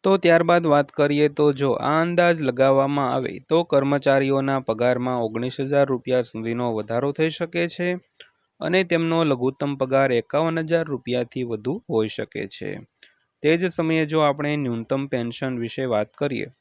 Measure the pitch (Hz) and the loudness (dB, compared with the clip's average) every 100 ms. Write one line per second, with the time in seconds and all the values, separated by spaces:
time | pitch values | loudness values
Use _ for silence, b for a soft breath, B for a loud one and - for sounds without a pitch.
0 | 190 190 175 165 165 175 165 143 143 - | 2 4 4 6 6 6 6 2 2 0
1 | 143 147 147 143 147 135 139 - 131 156 | 2 4 2 4 2 2 0 0 0 0
2 | 170 175 175 165 135 123 135 135 139 143 | 2 2 2 2 -2 2 4 4 2 0
3 | 131 131 127 - _ 165 170 139 135 143 | 0 -2 -4 -8 _ 0 4 2 2 0
4 | 139 135 135 139 135 135 127 110 123 123 | 2 2 2 0 0 -2 -2 0 0 0
5 | 127 123 113 113 127 127 135 143 139 127 | -2 -2 -4 -4 -6 -6 -2 0 2 -2
6 | - 127 117 113 113 117 123 110 104 117 | 0 -2 -2 -6 -6 -2 -2 -4 -4 -4
7 | 139 143 160 156 170 170 170 - 175 180 | -4 -2 -4 -4 -6 -4 -6 -4 -4 -6
8 | _ b b b b _ 147 185 175 165 | _ b b b b _ -2 0 0 0
9 | 165 165 160 127 127 135 143 139 131 135 | 0 0 2 2 -2 -2 -6 -2 0 2
10 | 135 120 - 143 165 165 160 165 165 135 | 2 0 0 -2 0 -2 -2 -2 -2 -8
11 | - 123 120 131 120 110 113 180 - 113 | -4 -4 -4 -6 -6 -6 -6 -6 -2 -2
12 | 110 - 107 - 101 - 98 101 - _ | -2 -4 -10 -10 -12 -10 -10 -10 -16 _
13 | b b b _ 147 170 180 - 160 160 | b b b _ 0 0 0 -2 -2 0
14 | 151 156 147 143 147 147 131 117 110 135 | 0 2 0 0 -4 -2 -2 -4 -4 -4
15 | 139 131 117 117 135 127 117 - 131 107 | -4 -4 -6 -6 -6 -6 -8 -6 -2 -2
16 | 107 - 143 117 104 _ | -2 -4 -4 -4 -8 _